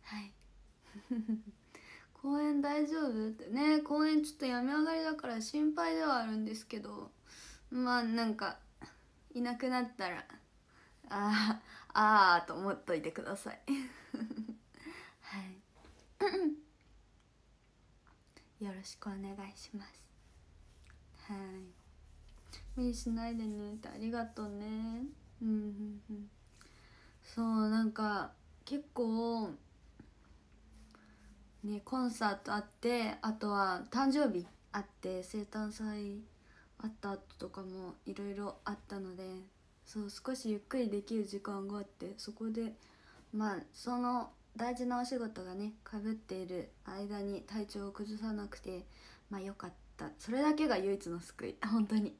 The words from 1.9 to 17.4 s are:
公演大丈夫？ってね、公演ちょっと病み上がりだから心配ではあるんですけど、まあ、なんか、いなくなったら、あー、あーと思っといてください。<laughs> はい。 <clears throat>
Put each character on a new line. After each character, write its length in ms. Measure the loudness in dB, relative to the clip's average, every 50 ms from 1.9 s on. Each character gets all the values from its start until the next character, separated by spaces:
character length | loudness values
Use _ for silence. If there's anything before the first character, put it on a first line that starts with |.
| -20 -20 -20 -20 -20 -8
公 180 | -2 0 2 4
演 200 | 4 4 4 4
大 240 | 4 4 4 2 2 2
丈 120 | 2 0 2 2
夫？ 220 | 2 0 0 -2
っ 20 |
て 160 | -2 -6 -8 -4
ね、 300 | 0 4 6 8 8 6
公 260 | 6 4 4 4 6
演 180 | 6 6 6 4
ち 100 | 2 -2
ょ 20 |
っ 20 | -2
と 80 | -2
病 200 | 0 2 2 2
み 60 | 2 4 4
上 40 | 4
が 80 | 4 4
り 80 | 2 0
だ 120 | 0 -2
か 120 | -2 -2 -4
ら 140 | -2 -2
心 320 | -4 -2 2 4 4 4 4
配 220 | 4 2 2 2
で 60 | 2
は 160 | 4 4 4 4
あ 80 | 2
る 100 | 2 0
ん 80 | 0 0
で 80 | -2 -4
す 140 | -6 -6 -6
け 120 | -8 -8
ど、 320 | -6 -8 -10 -10 -12 -14 -16 -20 _ -20 -20 -20 -18 -18 -20 -20 -14 -6
ま 280 | -2 0 2 4 4 4
あ、 40 | 4
な 220 | 2 2 2 2
ん 100 | 2 0
か、 240 | 0 -2 -4 -4 -6 -14 -20 -20 _ -20 -20 -20 -20 -20 -20 _ -20 -20 -10 -4
い 80 | -4
な 140 | -2 -2 -2
く 140 | -2 0 0
な 120 | 2 2
っ 140 | 0 -2 -4
た 140 | -4 -4 -4
ら、 160 | -4 -6 -10 -14 -18 -20 -20 _ _ -20 _ _ -20 -20 -20 -20 -20 -20 -14 -6
あ 520 | -2 0 2 4 4 4 4 4 2 0
ー、 20 | -4 -16 -20 -20 -18 0 6
あ 480 | 8 10 10 12 12 12 12 12 8 6
ー 40 | 2
と 80 | -4
思 160 | -2 0 -2
っ 120 | -2 -2 0
と 100 | 0 0
い 60 | 0
て 100 | 0 -2
く 120 | -4 -4 -6
だ 120 | -6 -6
さ 180 | -6 -6 -10 -10
い。 60 | -10 -2
<laughs> 1600 | -2 0 0 0 -6 -10 -14 -20 -10 -6 -6 -6 -4 -4 -6 -6 -8 -8 -12 -14 -20 -20 -16 -16 -14 -14 -14 -16 -18 -20 _
は 180 | -16 -10 -10 -8
い。 220 | -8 -10 -12 -16 -20 _ -20 -20 -20 -20 -20 -20 -20 -20 -2 2
<clears throat> 2500 | 2 4 4 4 4 4 2 0 -8 -20 -20 _ -20 -20 -20 -20 -20 -20 -20 -20 _ _ _ _